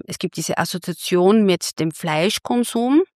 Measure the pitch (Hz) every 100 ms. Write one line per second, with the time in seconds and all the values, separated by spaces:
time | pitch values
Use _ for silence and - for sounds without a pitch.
0 | - - 185 - 160 - 170 175 180 175
1 | - 180 180 220 202 175 - - 160 160
2 | 170 156 180 - - 247 240 233 240 285
3 | 381